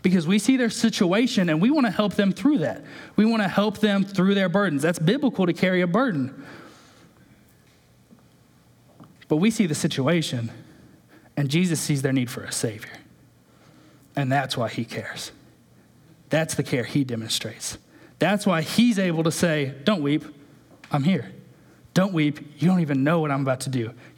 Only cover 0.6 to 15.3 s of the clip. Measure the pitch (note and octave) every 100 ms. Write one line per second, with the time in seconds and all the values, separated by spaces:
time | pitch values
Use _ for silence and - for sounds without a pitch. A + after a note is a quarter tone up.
0.6 | A#3 - A3+ - F#3 G3 B3+ G#3 E3+ D#3
1.6 | A3 D#4 A#3+ E3+ G#3 - G3 F3 C#4+ C#4
2.6 | C#3 - - - - - G#3+ A3+ G3 -
3.6 | G#3+ G#3 G#3+ G3 F#3+ - F#3 G3 F#3 F#3+
4.6 | G3 C#3+ D#3 E3+ D#3+ C4+ C#4 - F3+ -
5.6 | F#3 F3+ F3+ F#3+ C4 D#3 B2 - - -
6.6 | - - - - - _ - - _ _
7.6 | _ _ _ _ _ - _ _ _ _
8.6 | _ _ _ - - - - D#3 G#3+ A3+
9.6 | F3+ D3 D#3+ - C3+ E3+ D3 B2 A#2 -
10.6 | - - - - _ - - - C#3 D#3
11.6 | F3+ D#3 - C#3+ C3+ C3 A#2+ - - -
12.6 | A#2+ G#2+ - - - - _ _ _ _
13.6 | - - - - _ - C3 C#3 C3 -
14.6 | A2+ - A#2 A2+ - - -